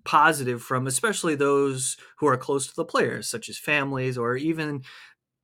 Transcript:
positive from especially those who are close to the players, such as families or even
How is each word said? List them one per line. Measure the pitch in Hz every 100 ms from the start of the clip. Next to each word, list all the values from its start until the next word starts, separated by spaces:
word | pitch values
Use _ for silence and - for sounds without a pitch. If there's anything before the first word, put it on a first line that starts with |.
positive | - 156 156 143 127 120
from | - 127 131
especially | 131 226 196 175
those | 143 143 143 139 131 127 - - -
who | 147
are | 127
close | - 139 -
to | -
the |
players, | 156 269 131 117 -
such | 113 -
as | 107
families | - 147 139 135 127 127
or | 117 127
even | 156 160 151 143 131 - - _ _ _